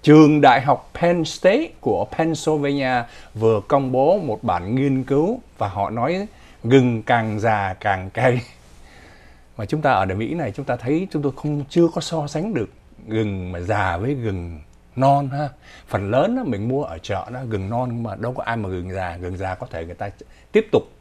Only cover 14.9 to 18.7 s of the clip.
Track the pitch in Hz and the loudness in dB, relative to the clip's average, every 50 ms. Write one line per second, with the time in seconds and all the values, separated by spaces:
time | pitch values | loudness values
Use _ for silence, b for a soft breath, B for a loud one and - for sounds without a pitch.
14.9 | _ 123 131 135 139 143 143 131 135 143 151 139 - B B B B B B B | _ 0 2 4 4 2 0 -2 -4 -6 -6 -6 -8 B B B B B B B
15.9 | - 104 98 98 110 127 156 208 240 262 254 165 113 95 104 117 131 139 143 85 | -4 -4 -2 2 2 2 2 2 0 -2 -2 -4 -4 -4 -2 -2 -2 -2 -4 -6
16.9 | 78 85 - - 104 92 - - 120 127 135 120 110 98 95 95 117 120 127 123 | -10 -12 -8 -6 -6 -6 -6 -8 -10 -10 -8 -6 -4 -4 -4 -2 -2 -4 -4 -4
17.9 | 120 117 117 113 98 - 107 120 127 127 - - 113 117 104 95 | -4 -6 -6 -6 -6 -6 -6 -6 -6 -6 -6 -4 -4 -4 -4 -6